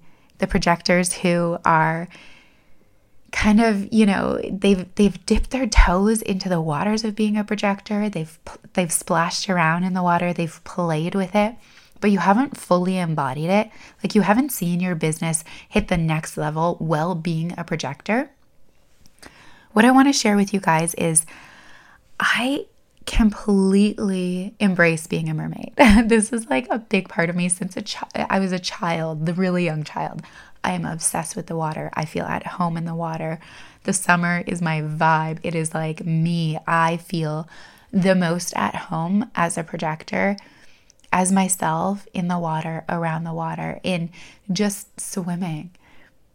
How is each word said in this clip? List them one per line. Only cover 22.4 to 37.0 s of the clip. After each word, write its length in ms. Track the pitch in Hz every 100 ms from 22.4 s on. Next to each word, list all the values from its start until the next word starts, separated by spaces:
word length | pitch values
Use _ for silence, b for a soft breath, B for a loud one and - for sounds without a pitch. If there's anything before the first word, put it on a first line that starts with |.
| 247 285 - _ _ _ -
completely 1500 | - 220 202 - 202 190 196 208 202 214 190 180 180 190 -
embrace 480 | 208 180 170 160 -
being 220 | 165 160
a 40 |
mermaid. 400 | 156 156 160 - -
<laughs> 280 | 262 202 226
This 260 | 226 214
is, 180 | 233 226
like, 180 | 262 247
a 100 | 254
big 300 | 226 190 190
part 200 | - 170
of 60 | 175
me 140 | 180
since 260 | - 180 -
a 40 |
chi-, 460 | 202 - - - -
I 100 | 196
was 120 | 190
a 80 | 180
child, 680 | 180 - 175 165 160 156 160
the 80 |
really 320 | 175 185 180 175
young 180 | 156
child. 380 | 151 - 156 - B B B -
I 80 | -
am 140 | 180 160
obsessed 500 | 160 - 170 160 -
with 120 | 165
the 100 | 165
water. 320 | 160 156 151
I 120 | - 156
feel 200 | - 165
at 220 | - -
home 300 | - 175 165
in 80 | 165
the 100 | 165
water. 440 | 165 160 160 165 B B B B
The 100 | -
summer 500 | 196 - 175 175 175 -
is 140 | 175
my 200 | 170 156
vibe. 580 | 151 156 160 160 156 160
It 120 | 180 165
is, 180 | 160
like, 320 | 156 160 160 170
me. 520 | 160 165 170 160 156 -
I 300 | 165 165
feel 500 | 170